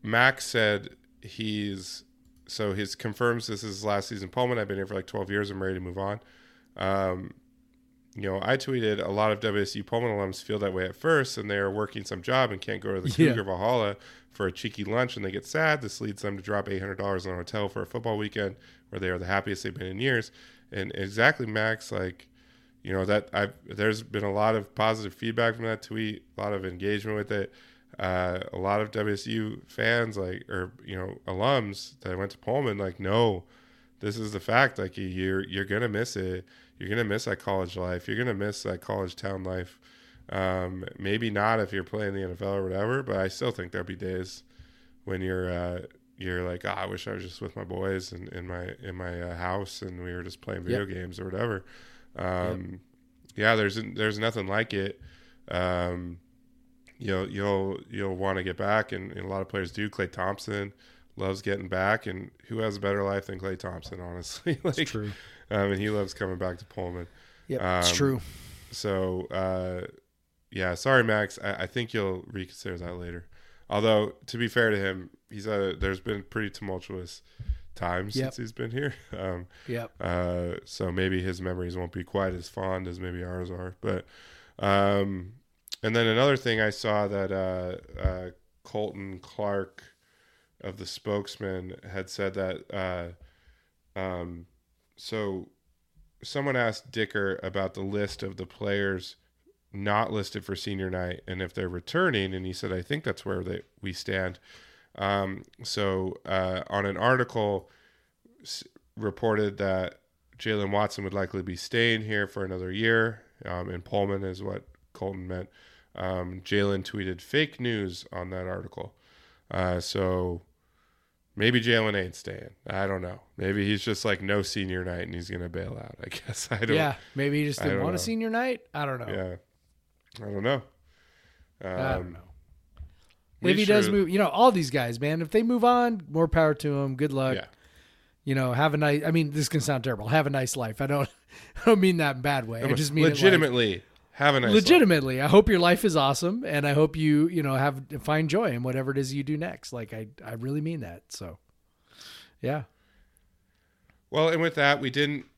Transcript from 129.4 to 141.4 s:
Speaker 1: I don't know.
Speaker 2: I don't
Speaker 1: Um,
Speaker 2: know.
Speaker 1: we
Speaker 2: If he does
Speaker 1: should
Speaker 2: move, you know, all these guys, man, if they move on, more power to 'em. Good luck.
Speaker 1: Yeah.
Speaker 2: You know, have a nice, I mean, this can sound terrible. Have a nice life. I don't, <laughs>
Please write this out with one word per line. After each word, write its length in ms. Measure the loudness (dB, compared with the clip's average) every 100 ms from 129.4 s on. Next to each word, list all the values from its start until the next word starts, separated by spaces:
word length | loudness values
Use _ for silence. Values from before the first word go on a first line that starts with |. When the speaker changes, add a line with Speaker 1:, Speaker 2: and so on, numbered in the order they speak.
| _ _ _ _ _ _ _ -14
Speaker 1:
I 80 | -8
don't 140 | -2
know. 180 | 0 0 -4 _ _ _ _ _ _ _ -20 _
Speaker 2:
I 60 | -6
don't 100 | -2 -2 -2
Speaker 1:
Um, 120 | -4
Speaker 2:
know. 60 | -12 -18 -20 _ -20 _ -18 -18 -18 _ _ _ 0
Speaker 1:
we 100 | 4
Speaker 2:
If 60 | 6
he 80 | 8
does 200 | 8 8
Speaker 1:
should 100 | 4
Speaker 2:
move, 140 | 4
you 100 | 4
know, 80 | 4
all 240 | 8 8
these 180 | 8 2
guys, 300 | 2 0 0
man, 240 | 0 0
if 80 | 2
they 100 | 2
move 220 | 4 6
on, 400 | 6 6 4 0 -2
more 200 | 2 4
power 260 | 6 6
to 260 | 4 0 0
'em. 140 | 0 0
Good 160 | 0
luck. 240 | 2 0 0
Speaker 1:
Yeah. 100 | -4 -16 -20 -20 -20 _ _ _
Speaker 2:
You 120 | 0 2
know, 180 | 2
have 220 | 4 4 6
a 20 |
nice, 240 | 4 4
I 60 | 4
mean, 220 | 4 2
this 180 | 0 2
can 100 | 2
sound 240 | 2 0
terrible. 260 | 0 -2 4
Have 180 | 4 4
a 20 |
nice 260 | 2 0 -2
life. 260 | -4 -2
I 40 | 0
don't, 220 | 0 0 -6 _
<laughs> 200 | -20